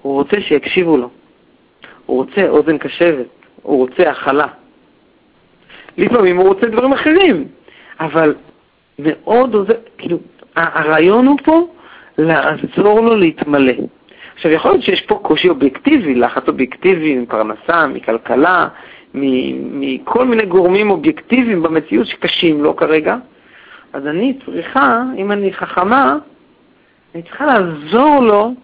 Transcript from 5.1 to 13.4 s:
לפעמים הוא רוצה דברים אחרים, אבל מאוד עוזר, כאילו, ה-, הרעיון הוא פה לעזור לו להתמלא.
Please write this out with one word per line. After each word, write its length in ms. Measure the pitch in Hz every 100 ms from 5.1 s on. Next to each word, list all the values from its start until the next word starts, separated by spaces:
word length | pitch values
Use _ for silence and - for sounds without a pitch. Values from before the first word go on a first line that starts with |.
| _ _ _ _ _ _ - - -
לפעמים 380 | 202 240 190 180
הוא 120 | 190
רוצה 180 | 190 233
דברים 260 | 220 254
אחרים, 560 | 277 311 330 381 180 131 - _ - - -
אבל 340 | 160 151 156 - - _ _ _ _ -
מאוד 560 | 147 - - 220 254
עוזר, 200 | 214 196 226 - -
כאילו, 200 | - 170 - _ - -
ה-, 240 | 165 156
הרעיון 460 | 156 156 170 220 262
הוא 120 | 285
פה 220 | - 320 339 - - - - -
לעזור 840 | 160 156 143 156 - - 202 214
לו 160 | 226 220
להתמלא. 560 | 165 151